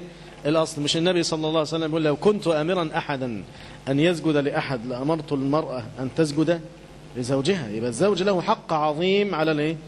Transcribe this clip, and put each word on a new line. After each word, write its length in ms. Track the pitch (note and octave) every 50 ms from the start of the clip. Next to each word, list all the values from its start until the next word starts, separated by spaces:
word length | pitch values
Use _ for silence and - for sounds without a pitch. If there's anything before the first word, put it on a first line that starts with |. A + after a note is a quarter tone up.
| F3+ - - - - - - - -
الأصل. 360 | D3 D#3+ D#3+ D#3+ D#3 - D3+
مش 160 | D3 C#3 -
النبي 260 | E3 E3 F#3 F#3 E3+ D#3+
صلى 140 | - E3
الله 120 | D#3 D#3 D#3
عليه 100 | D#3+ E3
وسلم 300 | D3+ C#3 E3 D#3+ D#3+ D#3
يقول: 140 | D#3+ E3 D#3
'لو 120 | D3+ C#3+
كنت 320 | C#3+ - G#3 G#3+ G3 -
آمراً 420 | E3 D#3+ D3 D3+ E3+ F#3+ F#3 E3 D3+ D3+
أحداً 460 | E3 - - C#3+ B2+ C3 B2 A2 G2 - - - - - - - - -
أن 120 | C3 C#3 C#3
يسجد 380 | D#3 F3+ F3+ D#3 D3 D#3+ D3
لأحد 480 | D3 C3+ C#3+ - D#3 - C3 C3 A#2 A2
لأمرت 460 | B2+ B2 B2 C3+ D3+ E3 D3+ D3 -
المرأة 520 | D3 C3+ C3+ C#3 D3 D#3 D#3+ E3+ B2+ B2+ A2 A2+ - B2
أن 100 | C3 B2 -
تسجد 460 | - D#3+ D3 C#3 D3+ D#3 D#3+ E3+ E3 D#3 - - - - - - - - - -
لزوجها'". 520 | A#2+ B2+ A#2 C#3 C3+ C3 F#3 G3+ F3+ B2+ G#2
يبقى 200 | G#2 A2 A#2 B2
الزوج 340 | A#2 B2 F3+ G#3 G3+ E3+ F#3
له 180 | G#3 G3 F3
حق 320 | D3+ G3 A3 - - - D#3+
عظيم 640 | D3+ D3+ D3+ D3 D3+ F3+ F#3+ G3 G3+ G#3 G3+ E3
على 160 | D3+ D#3 D#3+
الايه؟ 260 | D#3 D3 D3 D#3 E3 D3+ -